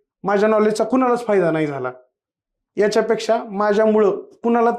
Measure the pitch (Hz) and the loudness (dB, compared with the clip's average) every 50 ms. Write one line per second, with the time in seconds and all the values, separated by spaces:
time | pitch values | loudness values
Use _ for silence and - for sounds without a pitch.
0 | _ _ _ _ - 190 208 196 208 220 220 214 214 214 214 - 220 220 254 262 | _ _ _ _ -4 -2 0 0 2 2 2 2 2 0 0 -2 -2 0 0 0
1 | 262 247 240 233 - 214 208 190 175 165 156 156 156 147 143 135 127 127 - - | 2 0 0 -2 -2 -2 0 0 0 0 0 -2 -4 -4 -4 -6 -8 -8 -10 -12
2 | _ _ _ _ _ _ _ _ _ _ _ _ _ _ - - 208 208 214 226 | _ _ _ _ _ _ _ _ _ _ _ _ _ _ -2 -2 0 0 2 0
3 | 208 - 226 220 - - 226 226 - 226 190 196 208 214 202 214 220 220 214 214 | 0 0 -2 -2 0 -2 -2 -2 -2 -8 -6 -2 0 0 2 2 2 2 4 4
4 | 214 185 - - - - - - - 233 233 233 226 240 233 | 2 2 0 -2 -8 -16 -16 -6 -2 0 2 2 2 0 0